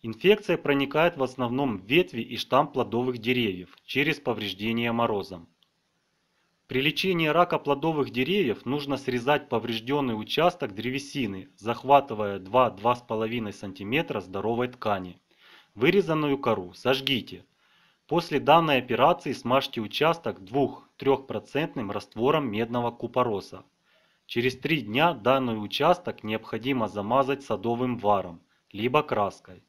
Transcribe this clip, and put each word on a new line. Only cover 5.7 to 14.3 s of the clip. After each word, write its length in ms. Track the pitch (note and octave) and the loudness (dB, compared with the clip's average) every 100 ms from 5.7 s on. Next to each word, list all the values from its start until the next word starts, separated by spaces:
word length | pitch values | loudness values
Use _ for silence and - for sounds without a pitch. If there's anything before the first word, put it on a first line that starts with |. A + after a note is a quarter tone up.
| _ _ _ _ _ _ _ _ _ _ | _ _ _ _ _ _ _ _ _ _
При 140 | B2+ | 0
лечении 480 | D#3+ - F#3+ E3+ D#3 | 0 0 -2 0 2
рака 320 | D#3+ F3 D#3 | 4 4 2
плодовых 500 | C#3+ C#3 D#3+ D3+ A#2+ | 0 0 2 0 -2
деревьев 540 | A2 C3 G3+ D3 G2 | 0 0 2 0 0
нужно 320 | A#2+ C#3+ C#3 C3+ | -2 -4 -2 -4
срезать 520 | - B2 A#2+ D3 - | -2 -2 2 0 2
повреждённый 680 | A#2 A2+ A2+ A2+ C#3+ C3 A2 | -2 -2 -4 -2 0 0 -2
участок 560 | G#2 - F3 E3+ A2+ | -2 2 2 2 -8
древесины, 760 | G2 A#2 C3+ - C#3+ A2 F#2+ F#2+ _ | -6 -6 -6 -6 -4 -4 -6 -14 _
захватывая 840 | G#2 A2+ C3 C#3+ C#3 G#2+ G#2 G2 | -6 -4 6 4 4 -4 -4 -4
два-два 560 | F#2 B2 A#2+ F#2+ A2+ A#2+ | 2 4 4 2 0 0
с 60 | |
половиной 500 | - A2 A2 A#2 G#2+ | -2 -4 -2 -4 -6
сантиметра 680 | - G2+ F#2 G2 C#3 E3 A2 | -10 -14 -10 -2 -2 -2 -6
здоровой 480 | F2+ | -6